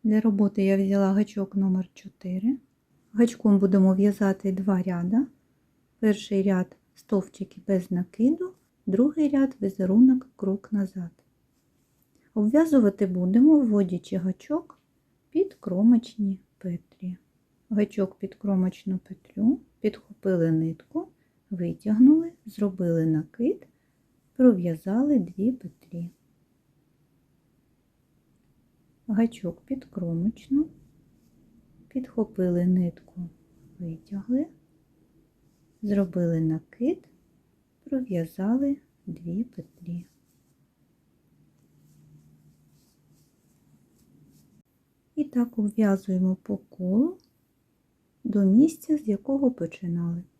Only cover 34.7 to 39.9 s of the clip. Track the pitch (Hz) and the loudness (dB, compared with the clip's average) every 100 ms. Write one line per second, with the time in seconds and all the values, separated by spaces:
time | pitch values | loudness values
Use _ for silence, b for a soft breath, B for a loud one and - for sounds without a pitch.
34.7 | _ _ _ _ _ _ _ _ _ _ | _ _ _ _ _ _ _ _ _ _
35.7 | _ 208 202 190 180 170 165 160 160 _ | _ -4 -2 -2 -2 -2 0 0 -2 _
36.7 | - 247 359 _ _ _ _ _ _ _ | -6 -4 -4 _ _ _ _ _ _ _
37.7 | _ - 269 254 180 165 - 196 254 277 | _ -8 -8 -4 -6 -6 -6 -2 -2 -2
38.7 | 285 _ _ - 165 170 185 247 - 151 | -4 _ _ -16 -12 -8 -8 -8 -12 -20
39.7 | _ 170 | _ -12